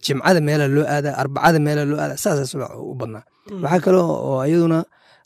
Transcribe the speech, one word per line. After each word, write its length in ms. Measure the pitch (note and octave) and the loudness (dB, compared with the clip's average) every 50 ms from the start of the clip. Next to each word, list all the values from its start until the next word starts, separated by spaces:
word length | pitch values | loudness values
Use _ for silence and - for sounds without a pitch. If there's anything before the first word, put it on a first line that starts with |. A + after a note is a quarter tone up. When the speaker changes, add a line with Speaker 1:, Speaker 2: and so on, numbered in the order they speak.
Speaker 1:
Jimcada 380 | - - C#3 C3+ - E3 F#3+ E3+ | -4 -4 -2 0 2 4 4 4
meela 260 | D3+ D3 D3+ D3+ D3 | 4 2 2 2 2
loo 180 | C3+ C#3 D3 D#3 | 2 2 2 2
aadaa, 300 | C3 D3 D3 C#3+ D3 C#3 | 2 0 -2 -2 -4 -4
Arbacada 420 | - C3+ C3+ C#3 - - E3+ E3+ D#3+ | -4 -4 -4 -2 2 4 4 4 4
meela 240 | D3 D3 D3+ D3 D3 | 2 2 0 0 0
loo 120 | C#3+ D3+ D3+ | -2 -2 -2
aadaa, 180 | D3+ C#3+ C#3 | -4 -6 -6
saasaa 280 | C3+ - - D#3 C#3+ C3+ | -4 -2 -2 -2 -2 -2
subca 220 | C3 - C#3 A#2+ - - | -4 -6 -8 -10 -10 -10
u 160 | - - - C3+ | -12 -12 -12 -10
badnaa. 280 | B2+ A#2+ A2+ A2 G#2+ - _ _ _ | -10 -10 -10 -10 -14 -18 _ _ _
Speaker 2:
Mhm. 220 | _ - G#3 F#3 E3+ | _ -16 -8 -6 -2
Speaker 1:
Waxaa 160 | C#3+ F3 F3+ | 0 0 2
kale 160 | - G3 F#3 | 2 4 4
oo 460 | F#3 E3+ E3 D3+ B2 B2 C3+ C3+ C3 C3 | 4 2 2 -2 -2 -4 -4 -2 -2 0
iyaduna 340 | D3 E3 F3 E3+ E3 D#3+ D#3+ E3+ - _ _ _ _ _ _ _ | 0 2 2 2 2 2 0 -2 -6 _ _ _ _ _ _ _